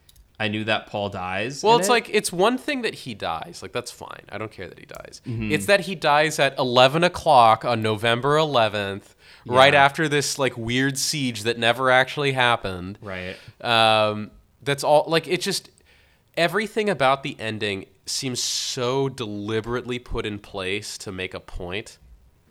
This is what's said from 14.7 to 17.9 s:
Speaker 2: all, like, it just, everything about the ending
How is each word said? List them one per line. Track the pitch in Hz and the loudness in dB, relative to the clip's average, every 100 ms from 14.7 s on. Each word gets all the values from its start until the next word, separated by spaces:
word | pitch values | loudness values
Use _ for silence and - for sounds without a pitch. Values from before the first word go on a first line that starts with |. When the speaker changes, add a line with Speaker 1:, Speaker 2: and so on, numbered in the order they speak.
| 139 | -2
Speaker 2:
all, | 139 151 - | 2 2 2
like, | 165 160 | -2 -2
it | 175 | -4
just, | 196 175 - _ _ _ _ _ _ - | -4 -6 -8 _ _ _ _ _ _ -2
everything | 170 190 214 226 208 | -2 -2 -4 -2 -2
about | 147 131 135 | 2 2 0
the | 143 - | -4 -8
ending | 110 110 107 98 - | -8 -4 -4 -4 -8